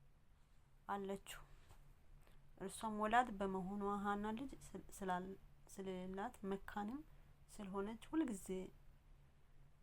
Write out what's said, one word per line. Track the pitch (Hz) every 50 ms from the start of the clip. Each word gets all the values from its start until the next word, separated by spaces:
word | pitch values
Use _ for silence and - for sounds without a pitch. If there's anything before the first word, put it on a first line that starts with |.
| - - - - - - - - - - - - - - - - - -
አለችው። | 196 202 196 190 196 196 - - - - - - - - - - - - - - - - - - - - - - - - - - - -
እርሷም | 180 196 - - - 220 214 208
ወላድ | 214 214 226 240 247 247 208
በመሆኗ | 190 202 196 190 190 180 185 202 208 202 202 202 202
ሐና | 196 208 202 202 208 214 220
ልጅ | 226 285 269 - - -
ስል-፣ | - - - - -
ስላል-፣ | - - 196 185 180 180 185 190 190 196 - - - - -
ስለሌላት | - - - 190 190 185 185 185 185 185 190 202 247 247 - -
መካንም | 190 196 196 - - - 214 208 208 247 294 311 - - - - - - - - -
ስለሆነች | - - 208 190 185 196 196 208 233 226 -
ሁልጊዜ | - - 320 320 247 214 185 - - 185 185 185 - - - - - - - - - - - - - - - - - - - - - - -